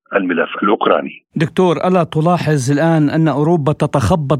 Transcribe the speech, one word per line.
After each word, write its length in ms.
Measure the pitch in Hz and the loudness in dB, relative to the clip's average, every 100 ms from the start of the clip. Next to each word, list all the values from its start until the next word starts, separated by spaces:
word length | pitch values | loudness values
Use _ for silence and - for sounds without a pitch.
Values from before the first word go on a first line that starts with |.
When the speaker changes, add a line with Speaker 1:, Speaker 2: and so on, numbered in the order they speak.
| - 101 | -6 -4
Speaker 1:
الملف 320 | 90 82 80 - | -2 -2 -4 -4
الأوكراني. 640 | - 110 - 85 67 - _ - | -2 0 2 0 -2 -12 _ -4
Speaker 2:
دكتور، 400 | 156 - 185 151 | -4 0 0 0
ألا 280 | 185 185 | 0 0
تلاحظ 680 | 160 156 160 175 151 151 123 | 0 0 0 0 0 -2 0
الآن 400 | 143 165 160 147 | 0 2 2 2
أن 180 | 160 160 | 2 0
أوروبا 440 | 131 170 175 143 | 0 0 0 0
تتخبط 680 | 143 147 147 110 180 139 147 | -2 0 0 0 0 0 -2